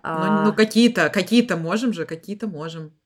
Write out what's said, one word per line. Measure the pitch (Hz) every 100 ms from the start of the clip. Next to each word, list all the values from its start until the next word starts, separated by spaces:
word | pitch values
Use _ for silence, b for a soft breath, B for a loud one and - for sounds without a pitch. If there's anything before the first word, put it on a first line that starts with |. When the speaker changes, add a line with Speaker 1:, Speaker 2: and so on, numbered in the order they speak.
Speaker 1:
Ну, | -
Speaker 2:
А, | 160 190 208 214
Speaker 1:
ну, |
какие-то, | 208 220 220 240 240 156
какие-то | 208 180 240 240 165
можем | 165 214 247
же, | 175 156
какие-то | 165 - 202 220
можем. | 156 160 165 156 160